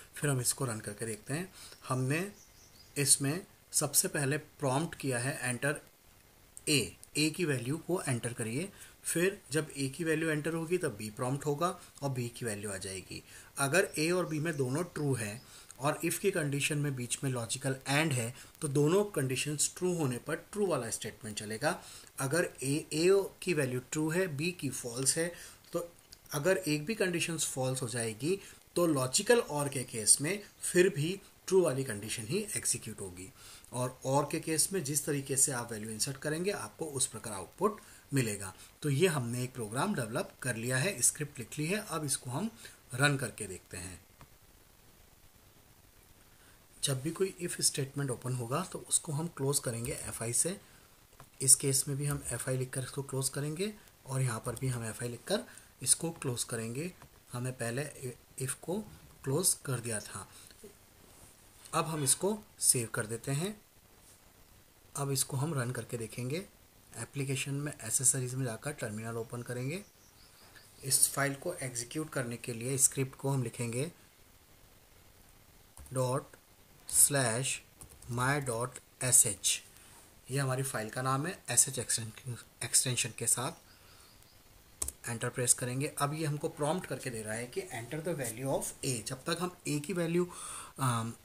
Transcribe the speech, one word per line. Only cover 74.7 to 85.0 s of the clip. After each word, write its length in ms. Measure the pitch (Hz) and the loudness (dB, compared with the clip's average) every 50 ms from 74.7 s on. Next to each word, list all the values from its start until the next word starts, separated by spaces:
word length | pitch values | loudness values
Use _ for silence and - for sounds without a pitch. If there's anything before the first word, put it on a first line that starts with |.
| - - - - - - - - - - - - - - - - - - - - - - - - | -20 -20 -20 -20 -20 -20 -20 -20 -20 -20 -20 -20 -20 -20 -20 -20 -20 -20 -20 -20 -20 -20 -14 -6
डॉट 440 | 127 131 127 127 127 147 - - - - - - - - - - - - - - | -2 0 0 0 0 -2 -4 -8 -14 -20 -20 -20 -20 -20 -20 -20 -20 -18 -8 2
स्लैश 720 | - - - - 143 139 127 113 110 123 135 131 - - - - - - - - - - - 123 | 6 6 6 8 6 4 4 4 2 2 0 0 -2 -4 -8 -14 -20 -20 -20 -20 -20 -16 -10 -6
माई 300 | 120 123 127 135 143 147 | -2 0 2 2 2 2
डॉट 380 | 131 123 113 113 123 135 - - - - - - 127 | 0 -2 -2 -2 -2 -4 -6 -10 -18 -18 -8 -2 4
एस 220 | 127 117 - - | 6 8 8 8
एच, 360 | 110 95 - - - - - - - - - - - - - - - - - - - | 6 2 -2 0 0 0 0 -2 -10 -20 -20 -20 -20 -20 -20 -20 -20 -20 -20 -8 -4
ये 80 | 127 139 | -2 0
हमारी 240 | 139 131 127 139 135 | 0 0 0 0 -2
file 240 | - - 117 107 110 | -2 -4 -4 -6 -6
का 120 | - 131 | -4 -2
नाम 240 | 131 131 135 135 151 | 0 0 0 0 0
है, 120 | 180 196 - - - | -2 -6 -6 -6 2
एसएच 280 | 123 117 - 139 131 127 | 4 4 4 4 2 -2
extension, 580 | 110 - - 120 110 110 - - - 127 117 - - - - - - | -2 -2 -2 -2 -2 -6 -10 -10 -10 -10 -10 -10 -12 -16 -10 -8 -2
extension 480 | - - - - 131 120 - - 113 - - | 2 4 4 4 4 2 0 0 -2 -4 -2
के 80 | 117 - | 0 0
साथ। 400 | - 120 123 156 175 - - - - - - - - - - - - - - - - - - - - - - - - - - - - - | 2 2 0 -4 -6 -10 -14 -20 -20 -20 -20 -20 -20 -20 -20 -20 -20 -20 -20 -20 -20 -20 -20 -20 -20 -20 -20 -20 -12 -8 -8 -8 -8 -8